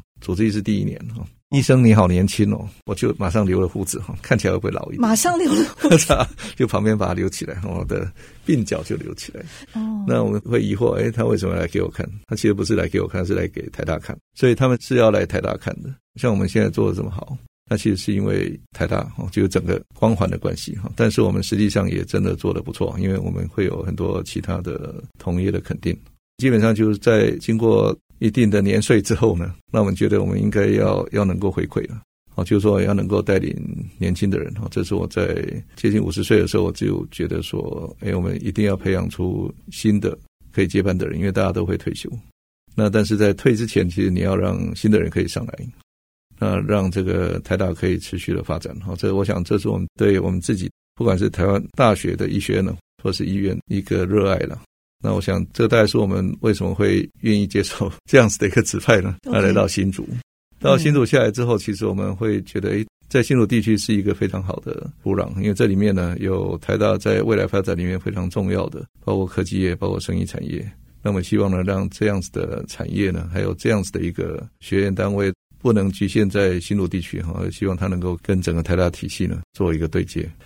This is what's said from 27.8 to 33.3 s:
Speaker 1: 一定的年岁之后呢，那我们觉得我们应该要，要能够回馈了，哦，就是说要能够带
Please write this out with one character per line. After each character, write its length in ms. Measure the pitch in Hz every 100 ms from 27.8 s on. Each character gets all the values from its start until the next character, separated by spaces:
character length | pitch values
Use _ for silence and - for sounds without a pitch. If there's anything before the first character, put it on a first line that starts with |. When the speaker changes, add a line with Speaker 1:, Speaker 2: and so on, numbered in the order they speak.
| 107 - _ -
Speaker 1:
一 100 | 110
定 200 | 127 110
的 120 | 104
年 200 | 98 104
岁 200 | 107 110
之 140 | - 110
后 200 | 117 85
呢， 200 | 90 - _
那 80 | 113
我 60 | 101
们 100 | 98
觉 120 | 104
得 140 | 101
我 40 | 95
们 140 | 98
应 100 | 104
该 160 | 104 101
要， 400 | 104 98 95 90
要 100 | 104 98
能 140 | 90
够 100 | 98
回 160 | 92 87
馈 220 | - -
了， 140 | 113 - _ _ -
哦， 80 |
就 160 | 87 101
是 20 |
说 200 | 104 98
要 120 | 95
能 140 | 101 98
够 140 | 98
带 180 | 95